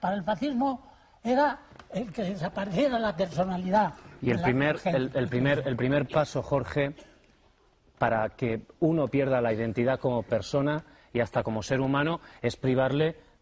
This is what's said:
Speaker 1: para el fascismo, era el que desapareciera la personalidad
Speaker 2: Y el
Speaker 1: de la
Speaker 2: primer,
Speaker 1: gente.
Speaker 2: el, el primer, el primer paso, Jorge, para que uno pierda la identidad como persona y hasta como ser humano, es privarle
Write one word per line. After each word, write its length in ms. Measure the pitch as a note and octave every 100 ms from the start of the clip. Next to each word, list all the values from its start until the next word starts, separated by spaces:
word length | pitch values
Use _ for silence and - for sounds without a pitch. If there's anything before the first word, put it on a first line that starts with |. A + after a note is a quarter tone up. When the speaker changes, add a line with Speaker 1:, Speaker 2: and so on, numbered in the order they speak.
Speaker 1:
para 140 | F3+
el 100 | G3+
fascismo, 600 | F3+ G#3+ D4 A#3+ C#4 B3+ - - _ _
era 360 | A3+ B3+ D4 - - - -
el 220 | F#3 A#3
que 100 | G3
desapareciera 760 | F#3 G3 E3 - G3+ F3+ C#4+ A#3
la 180 | A3 D#3+
personalidad 760 | F#3 D#3 F#3 F3+ F#3 G#3 F#3 - - -
Speaker 2:
Y 100 | B2+
el 60 | A2+
Speaker 1:
de 60 |
la 20 |
Speaker 2:
primer, 340 | B2 B2+ D3 D3
Speaker 1:
gente. 180 | F#3 C3+
Speaker 2:
el, 140 | C3
el 140 | C3+ B2
primer, 380 | B2 C#3 C#3+ C#3
el 100 | A#2
primer 320 | B2+ C#3+ C3+
paso, 340 | D#3 D3 C#3+
Jorge, 520 | - C#3 A#2 D3+ C#3 D3+ - - _ _ _ _ _ _ _ _
para 300 | A#2+ A2 G#2+
que 360 | - B2 A2+ - -
uno 300 | D#3+ E3 C3+
pierda 320 | C#3 C3+ B2+
la 120 | A#2
identidad 460 | A2 A#2 A2 A#2+ C3
como 240 | C3+ A#2+
persona 600 | - A2 - C#3+ C#3+ D3+ - - _
y 60 | A#2+
hasta 240 | A2+ B2+
como 200 | A2+ A2
ser 180 | - C3+
humano, 400 | C3+ C#3 D3+ E3+ - -
es 160 | B2 -
privarle 640 | C3 B2+ C3 C#3+ D#3 D#3+ - _